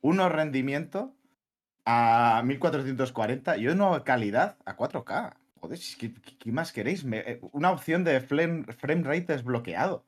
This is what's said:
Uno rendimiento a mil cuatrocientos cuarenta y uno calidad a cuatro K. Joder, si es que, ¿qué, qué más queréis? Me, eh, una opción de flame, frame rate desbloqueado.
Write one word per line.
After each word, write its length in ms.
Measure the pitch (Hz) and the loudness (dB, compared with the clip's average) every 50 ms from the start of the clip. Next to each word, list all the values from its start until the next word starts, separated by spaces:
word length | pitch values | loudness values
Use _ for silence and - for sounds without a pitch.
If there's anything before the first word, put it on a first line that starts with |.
Uno 280 | - 135 170 190 185 180 | 4 4 4 4 4 4
rendimiento 840 | 160 156 156 156 135 135 127 135 139 147 165 143 - 190 233 269 - _ _ _ _ _ _ _ _ _ _ _ _ _ _ | 4 2 0 0 0 -2 0 0 -2 -4 -6 -6 -6 -6 -6 -6 -10 _ _ _ _ _ _ _ _ _ _ _ _ _ _
a 580 | - 117 117 120 117 117 117 120 120 113 113 120 | 2 4 4 6 6 6 6 6 6 4 4 2
mil 140 | 123 139 131 | 0 -2 0
cuatrocientos 520 | 131 131 131 143 135 131 135 123 135 120 123 | 0 0 0 0 -2 -4 -2 -2 -2 -2 -2
cuarenta 440 | - 110 107 123 135 - - 165 101 | -2 -2 -2 -2 -4 -2 -2 -2 0
y 80 | 110 | 0
uno 380 | 123 165 190 202 196 180 - - | 0 2 4 4 2 2 0 0
calidad 520 | - 131 123 113 101 101 120 180 208 - _ _ | 0 0 2 2 0 2 2 0 0 -2 _ _
a 120 | - 92 | -14 -6
cuatro 280 | - 113 - - 135 120 | -6 -6 -4 -4 -8 -8
K. 320 | - 95 127 233 - - _ _ _ _ _ | -4 -6 -4 -4 -6 -12 _ _ _ _ _
Joder, 200 | - - 143 175 | -14 -12 -12 -12
si 140 | - - - | -12 -14 -14
es 40 | |
que, 240 | - 117 113 - - _ | -12 -12 -12 -12 -12 _
¿qué, 160 | - - _ | -20 -20 _
qué 140 | - 113 113 | -8 -6 -4
más 200 | 139 165 165 - | -4 -4 -4 -6
queréis? 320 | - 101 117 180 190 147 | -6 -4 -4 -4 -4 -4
Me, 140 | 131 110 110 | -6 -6 -6
eh, 220 | - - 120 - - - _ | -6 -8 -10 -12 -12 -12 _
una 180 | 143 147 180 190 | 0 2 2 2
opción 320 | 147 - - 160 175 185 | 0 -2 -2 0 0 2
de 160 | 170 147 131 | 2 2 2
flame, 440 | 123 - 143 147 165 170 170 165 - - 139 | 2 0 0 0 0 0 0 -4 -6 -8 -12
frame 300 | - - 139 156 175 165 | -10 -4 -2 0 0 0
rate 300 | 135 147 170 175 - 160 | 0 -2 -2 0 -2 -4
desbloqueado. 720 | 139 123 123 123 117 117 - - 87 131 190 185 - _ | -4 -2 -2 -2 -2 -2 -4 -4 -2 -2 -2 -2 -4 _